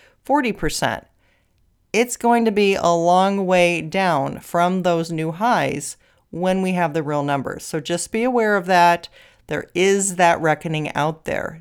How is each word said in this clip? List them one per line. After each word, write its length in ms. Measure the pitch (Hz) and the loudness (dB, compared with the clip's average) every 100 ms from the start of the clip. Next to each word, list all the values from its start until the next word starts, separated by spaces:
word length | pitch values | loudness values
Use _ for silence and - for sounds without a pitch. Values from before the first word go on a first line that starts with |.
| _ _ | _ _
forty 300 | - 294 247 | -2 0 0
percent. 540 | 202 156 - 131 110 - _ _ _ _ _ _ _ _ | -4 -4 -2 -4 -4 -10 _ _ _ _ _ _ _ _
It's 240 | 214 247 - | -2 -2 -2
going 280 | 240 233 | 0 2
to 80 | 226 | 2
be 220 | 208 202 | 2 2
a 140 | 196 175 | 2 2
long 580 | 170 170 180 196 196 185 | 2 4 4 2 0 2
way 340 | 185 175 170 | 2 2 0
down 600 | 160 190 185 147 139 - | -4 -2 0 0 -2 -8
from 420 | - 170 175 185 | -4 0 0 0
those 300 | 180 170 170 | 0 0 -2
new 200 | 160 160 | -4 -6
highs 640 | 165 233 202 143 147 - - _ _ _ | -2 0 0 0 -4 -10 -14 _ _ _
when 320 | 165 185 190 | -4 0 0
we 100 | 185 | 0
have 220 | 180 165 | 0 0
the 80 | 160 | -2
real 200 | 147 147 | -2 -2
numbers. 420 | 143 139 - 85 | -2 -2 -4 -10
So 160 | - - | -8 -8
just 320 | - 170 - | -4 -6 -4
be 100 | 220 | -2
aware 340 | 247 247 214 202 | 0 0 2 0
of 100 | 175 | 2
that. 420 | 180 175 170 - - - _ - | 4 6 4 -4 -20 -20 _ -8
There 220 | 151 - | -8 -4
is 420 | 175 190 196 196 175 | 0 2 2 0 2
that 240 | 175 170 | 2 4
reckoning 520 | 160 151 170 156 147 | 2 0 -2 -4 -4
out 300 | - 151 156 | -2 -4 -4
there. 340 | - - - 160 | -6 -6 -6 -10